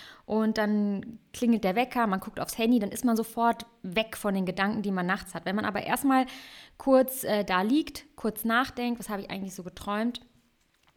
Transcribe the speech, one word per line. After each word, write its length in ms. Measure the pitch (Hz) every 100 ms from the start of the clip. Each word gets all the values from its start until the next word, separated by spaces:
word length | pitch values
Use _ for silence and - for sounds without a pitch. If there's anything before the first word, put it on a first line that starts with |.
| - - -
und 320 | 220 220 220
dann 640 | 214 208 208 196 - - _
klingelt 320 | - 240 226
der 120 | 190 226
Wecker, 300 | 240 - 214
man 120 | 190
guckt 200 | 202 -
aufs 180 | - -
Handy, 220 | 226 247
dann 120 | 202
ist 140 | - 247
man 120 | 226
sofort 480 | 226 - 233 233 - _
weg 360 | 185 180 220 -
von 160 | 208
den 120 | 190 185
Gedanken, 360 | 185 196 220
die 100 | 202
man 140 | 185 180
nachts 280 | 190 -
hat. 120 | 165 180
Wenn 100 | 202
man 100 | 208
aber 180 | 202
erstmal 420 | - 247 277 262 254 - - - - -
kurz, 460 | 269 262 262 -
äh, 200 | - 208
da 180 | 202 185
liegt, 440 | 208 285 320 - - -
kurz 300 | 214 214 226
nachdenkt, 540 | 233 262 - 240 233
"Was 100 | 202
habe 120 | 202
ich 80 | 202
eigentlich 260 | 196 190 185
so 80 |
geträumt?", 580 | 180 - - 208 233 233 - _ _ _ _ _ _